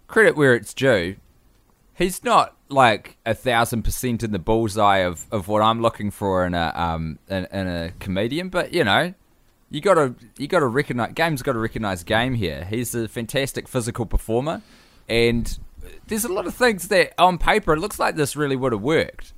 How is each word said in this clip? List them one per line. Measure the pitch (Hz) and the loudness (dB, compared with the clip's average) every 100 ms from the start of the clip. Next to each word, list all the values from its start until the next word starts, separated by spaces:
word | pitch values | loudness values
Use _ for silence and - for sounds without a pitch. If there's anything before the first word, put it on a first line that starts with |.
| - | -4
Credit | - 202 151 | 2 4 6
where | 139 | 4
it's | 117 - - | 4 0 -2
due. | 135 107 87 98 _ _ _ _ _ _ _ - | 2 2 0 -6 _ _ _ _ _ _ _ -4
He's | 185 180 | -4 -4
not | 247 202 - - - | 2 2 2 -4 -2
like, | 135 123 104 - - - | 4 4 4 -4 -8 -6
a | |
thousand | 110 127 117 117 117 | -4 0 2 2 0
percent | 101 - 127 113 | -2 -2 -2 -2
in | 110 | -2
the | 104 | -4
bullseye | 80 113 113 101 101 98 | 0 0 0 2 4 4
of, | 90 85 - | 2 -2 -6
of | 110 92 | -6 -2
what | 107 | 2
I'm | 107 117 | 2 2
looking | 113 - 104 | 0 -2 -6
for | - 101 92 90 | -4 -2 0 0
in | |
a, | 87 82 - | 0 -2 -2
um, | 85 82 80 71 - | -4 -4 -6 -10 -8
in, | 95 90 | -8 -6
in | 98 92 | -6 -6
a | 87 85 - | -6 -8 -10
comedian, | - 92 117 147 185 | -6 -2 -2 -4 -4
but, | 185 156 | -4 -2
you | - | 0
know, | 123 107 165 180 _ _ _ _ _ | 2 2 0 -6 _ _ _ _ _
you | 151 | -2
gotta, | 190 175 139 120 117 - | 2 4 2 -2 -16 -12
you | 135 | -2
gotta | 180 135 | 0 2
recognize, | 120 147 123 104 | 0 -2 -4 -4
game's | - 165 147 | -2 -2 -2
gotta | - 117 | -2 -2
recognize | 110 - 107 92 | -4 -4 -6 -6
game | 85 110 123 | 0 0 0
here. | 123 90 69 85 | -2 -4 -6 -6
He's | 110 117 | -6 -4
a | 120 113 | -4 -6
fantastic | - 113 143 135 - - | -6 -6 -4 -4 -6 -6
physical | 131 107 92 113 | -6 -4 -6 -2
performer, | - - 113 143 190 - - _ _ - | -4 -2 -2 -2 -6 -10 -20 _ _ -4
and | 113 117 120 110 - - - - - - | 2 2 2 -2 -6 -12 -18 -18 -18 -8
there's | 214 240 | -6 -4
a | |
lot | 370 349 | -4 -6
of | |
things | - 247 202 - | 0 2 2 2
that | 196 151 - | 4 4 4
on | 180 175 | 4 4
paper | - 208 185 | 2 2 2
it | 156 | 0
looks | 202 - | -2 -2
like | - 165 | -2 0
this | 143 143 | -2 -2
really | 147 135 | -2 0
would | 131 | 0
have | 110 | 0
worked. | 113 156 87 - - | 0 0 0 -6 -16